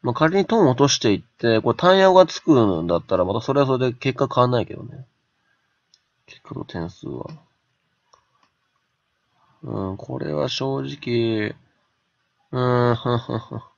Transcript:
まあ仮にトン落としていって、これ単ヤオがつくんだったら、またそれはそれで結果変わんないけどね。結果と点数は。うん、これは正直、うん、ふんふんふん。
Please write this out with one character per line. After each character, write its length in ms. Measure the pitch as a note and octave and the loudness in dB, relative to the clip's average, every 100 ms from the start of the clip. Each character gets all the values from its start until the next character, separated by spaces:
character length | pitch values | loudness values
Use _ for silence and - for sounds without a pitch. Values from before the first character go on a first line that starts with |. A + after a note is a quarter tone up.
ま 100 | - | -4
あ 20 | |
仮 240 | A#2 - F#3+ | 0 2 2
に 80 | G3 | 2
ト 180 | A3+ | 4
ン 40 | D#3+ | 4
落 100 | B2 | 4
と 100 | C#3 | 2
し 120 | - | 2
て 140 | A#2+ | 0
い 40 | G2 | 0
っ 40 | |
て、 400 | - _ A#2 A2+ | -4 _ 0 2
こ 100 | G#2+ | 0
れ 60 | A#2 | 0
単 200 | F3 F#3+ | 4 6
ヤ 140 | F#3+ | 6
オ 20 | |
が 120 | F#3 F3+ | 6 4
つ 140 | - | 2
く 420 | - C#3+ A2 E2+ | 2 4 4 0
ん 60 | E2+ | 0
だ 100 | E2+ | -2
っ 80 | - | 0
た 100 | F#2 | -2
ら、 100 | F#2 | 0
ま 80 | |
た 80 | A2 | -2
そ 120 | A#2 | -2
れ 80 | C#3 | 0
は 60 | C3+ | 0
そ 100 | B2+ | 0
れ 140 | B2+ | -2
で 20 | |
結 240 | B2 C3+ C3 | -2 -6 -4
果 100 | C3 | -2
変 80 | - | 2
わ 40 | B2 | 2
ん 40 | |
な 100 | B2 | 0
い 40 | G#2+ | -4
け 100 | - | -10
ど 80 | |
ね。 220 | A#2 - C3 _ _ _ _ _ _ _ _ _ _ _ _ | -16 -18 -20 _ _ _ _ _ _ _ _ _ _ _ _
結 160 | - | -20
果 140 | - E2+ | -16 -14
と 100 | E2+ | -12
点 240 | F2+ E2 | -10 -10
数 180 | F2 - | -12 -14
は。 200 | B1+ - D#3 _ _ _ _ _ _ _ _ _ _ _ _ _ _ _ _ _ _ _ _ _ _ | -12 -12 -16 _ _ _ _ _ _ _ _ _ _ _ _ _ _ _ _ _ _ _ _ _ _
う 300 | C#3 A2 F#2+ | -10 -8 -8
ん、 40 | F#2+ | -10
こ 220 | - B2+ | -12 -10
れ 140 | C#3+ | -6
は 160 | D2 B2+ | -4 -4
正 320 | - C3+ C3+ | -4 -6 -6
直、 720 | C3+ C#3+ - A#2+ A2+ A2 G#2+ - _ _ _ _ _ _ _ _ _ | -8 -10 -4 -2 -2 -2 -6 -8 _ _ _ _ _ _ _ _ _
う 400 | B2+ B2 B2 A#2+ | -4 0 2 2
ん、 40 | A#2 | 0
ふ 200 | B2+ A#2+ | -2 -4
ん 20 | |
ふ 160 | A#2+ A#2 | -4 -8
ん 40 | |
ふ 160 | - A#2+ | -8 -14
ん。 60 | - | -16